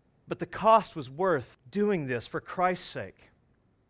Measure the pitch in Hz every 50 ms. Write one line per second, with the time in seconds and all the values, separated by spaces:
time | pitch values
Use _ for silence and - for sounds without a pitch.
0 | _ _ _ _ _ - 185 - 175 - - - 175 220 220 220 185 - - 165
1 | 135 120 135 147 185 190 170 135 117 - - _ _ 123 - 196 208 208 208 170
2 | 147 127 127 117 - - - 156 - - - - 180 185 185 180 - - - 139
3 | 104 92 - _ - - _ _ _ _ _ _ _ _ _ _ _ _